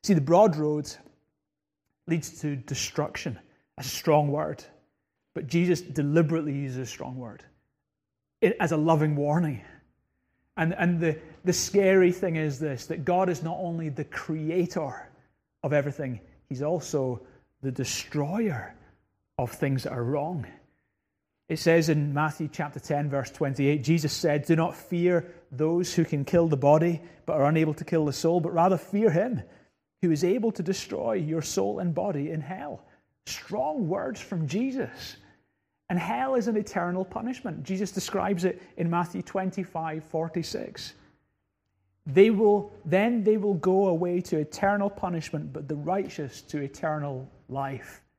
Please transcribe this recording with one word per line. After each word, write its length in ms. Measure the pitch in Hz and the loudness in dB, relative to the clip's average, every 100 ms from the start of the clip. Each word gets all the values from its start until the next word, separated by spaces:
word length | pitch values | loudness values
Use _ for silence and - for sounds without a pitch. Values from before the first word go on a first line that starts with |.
See, 120 | - | 4
the 60 | 180 | 2
broad 360 | 135 175 214 156 | 6 6 6 4
road 360 | 151 151 143 - - _ _ _ _ _ _ _ _ _ - | 0 -2 -4 -12 -20 _ _ _ _ _ _ _ _ _ -4
leads 340 | 165 - - | -4 -4 -8
to 160 | 151 139 | -6 -6
destruction. 800 | - 139 - - 147 - - 104 _ _ _ - | -6 -6 -6 -4 -4 -6 -10 -10 _ _ _ -14
That's 120 | 131 | -10
a 80 | - | -6
strong 320 | - 151 147 | 2 4 4
word. 360 | 143 156 151 - _ _ _ _ _ _ | -2 -4 -8 -14 _ _ _ _ _ _
But 120 | - 139 | -10 -2
Jesus 340 | 170 180 175 | 0 2 2
deliberately 720 | - 147 143 156 160 160 147 | 0 -2 2 4 4 2 -2
uses 260 | 139 139 127 | -4 -6 -8
a 80 | 123 | -10
strong 300 | - - 127 | -10 -12 -10
word 280 | 120 - - _ _ _ _ _ _ _ _ _ | -12 -16 -20 _ _ _ _ _ _ _ _ _
it, 160 | 160 233 | 2 4
as 140 | 170 | 0
a 40 | 160 | 2
loving 380 | 156 160 156 | 4 6 4
warning. 480 | 147 143 151 165 120 - - _ _ _ _ _ _ _ - | 2 2 2 0 -2 -10 -20 _ _ _ _ _ _ _ -2
And, 180 | 165 | -2
and 260 | - 175 175 | 2 2 2
the, 160 | 165 151 - - | 0 -2 -8 -6
the 80 | 180 | -2
scary 580 | 175 - 202 190 190 180 | 0 2 4 6 8 6
thing 240 | 180 190 | 4 -2
is 240 | 160 156 131 | 0 -2 -2
this, 280 | 151 127 - | -4 -6 -6
that 180 | 165 | -6
God 240 | 139 180 185 | 0 2 2
is 160 | 175 | 0
not 120 | 165 165 | -4 -4
only 280 | 175 170 160 | -4 -4 -6
the 160 | 139 | -6
creator 1040 | 147 - - 156 156 175 175 - 147 - - _ _ _ _ _ | -8 -8 -6 -4 -2 0 0 -2 -6 -8 -18 _ _ _ _ _
of 100 | 143 | 0
everything, 480 | 147 139 - 139 120 - _ _ | 0 0 -4 -6 -8 -12 _ _
he's 140 | 131 | -4
also 600 | 147 170 - 151 131 120 - - _ _ | -2 -2 -2 -2 -2 -4 -10 -20 _ _
the 80 | 135 | -8
destroyer 1040 | 127 127 - - 151 143 196 220 127 101 - - _ _ _ _ - | -4 -4 -6 -6 -4 -2 -2 -2 -4 -8 -18 -20 _ _ _ _ -6
of 140 | 123 | -6
things 320 | - 147 135 | -2 -2 -2
that 80 | - | -4
are 100 | 127 | -4
wrong. 420 | 117 143 151 175 98 - _ _ _ _ _ _ _ _ _ | -2 -2 -2 -6 -10 -14 _ _ _ _ _ _ _ _ _
It 100 | 156 | 0
says 300 | 170 170 160 | 6 6 6
in 240 | 151 147 | 4 2
Matthew 360 | 139 156 147 151 | 0 -2 -2 -8
chapter 280 | - 147 143 | -6 -8 -8
ten, 280 | - 143 143 | -4 -2 0
verse 220 | 139 131 | -2 -4
twenty-eight, 540 | - 143 135 139 151 | -4 -4 2 2 2
Jesus 280 | 127 165 151 | 2 2 2
said, 320 | - 165 147 | 0 0 0
"Do 120 | 143 165 | 2 2
not 200 | 160 - | 2 -4
fear 560 | - 175 175 175 170 - _ | -6 0 4 2 0 -16 _
those 420 | 127 156 170 180 | -2 0 2 0
who 100 | - | 0
can 200 | 160 147 | 2 0
kill 240 | 139 175 170 | 2 4 4
the 80 | 147 | 4
body, 440 | 143 156 170 165 - - | 6 6 6 0 -8 -14
but 120 | - 156 | -4 2
are 100 | 139 | 4
unable 280 | 160 156 | 4 2
to 100 | 151 | 0
kill 200 | 156 165 | 0 0
the 80 | 151 | 2
soul, 280 | 135 165 175 | 0 2 2
but 120 | 165 | 2
rather 240 | 170 175 180 | 4 4 4
fear 340 | - 202 220 | 0 2 4
him 320 | 160 226 202 - - _ _ _ _ | 4 0 -2 -6 -18 _ _ _ _
who 80 | 175 | 0
is 140 | 151 | 2
able 280 | 175 233 226 | 2 2 0
to 100 | - | -4
destroy 520 | 170 190 - 78 110 | -4 -4 -4 -4 -2
your 260 | 147 151 160 | -2 -2 -4
soul 380 | 147 - 196 208 | -4 -2 -2 -2
and 160 | 180 | -2
body 380 | 160 196 151 147 | -2 -2 -4 -4
in 80 | 160 | -6
hell." 440 | 139 190 294 - - _ _ _ - | -8 -10 -10 -12 -16 _ _ _ -14
Strong 600 | - - 208 269 311 170 | -14 -8 -4 -2 -2 -2
words 320 | 185 - 226 | -2 -4 -8
from 260 | - 180 151 | -8 -4 -2
Jesus. 720 | 175 262 262 135 - - - _ _ _ _ _ _ _ | -2 -2 -4 -6 -8 -16 -18 _ _ _ _ _ _ _
And 80 | 180 | -2
hell 360 | 165 233 262 | 0 -2 0
is 140 | 262 214 | 0 2
an 80 | 214 | 0
eternal 440 | 208 202 175 180 | -2 -2 -2 -2
punishment. 600 | 185 - 226 254 214 160 | -4 -6 -6 -6 -8 -8
Jesus 300 | 147 190 196 | -6 -4 -2
describes 520 | - - 196 185 185 | -4 -4 -2 0 0
it 160 | 180 - - - | 0 -2 -12 -4
in 140 | 170 | 0
Matthew 320 | 170 170 190 | 0 -2 -4
twenty-five 840 | 175 196 190 185 175 165 160 156 | -6 -4 -4 -4 -8 -6 -6 -8
forty-six. 880 | 156 160 165 165 160 - - - - - _ _ _ _ _ _ _ _ _ _ | -6 -4 -4 -4 -6 -6 -8 -12 -16 -18 _ _ _ _ _ _ _ _ _ _
They 240 | - 143 202 | -2 6 6
will, 440 | 202 214 208 - - | 8 4 4 0 -12
then 400 | 160 185 220 240 | 0 2 2 2
they 140 | 202 214 | 2 2
will 160 | 202 | 2
go 320 | 185 180 190 196 | 0 2 2 2
away 340 | 165 180 175 | 2 0 -2
to 140 | 175 160 | -2 -2
eternal 540 | 151 - 196 202 202 | -4 -2 0 0 -2
punishment, 600 | 202 185 170 151 156 151 | -4 -6 -6 -6 -8 -8
but 160 | 139 143 | -12 -8
the 100 | 151 | -8
righteous 640 | 147 190 190 - 143 - | -2 -4 -4 -8 -10 -12
to 160 | - 151 | -10 -8
eternal 680 | 139 - 165 151 143 131 131 - _ | -8 -6 -4 -4 -6 -8 -12 -20 _
life. 540 | 127 135 135 - - _ | -8 -6 -8 -14 -20 _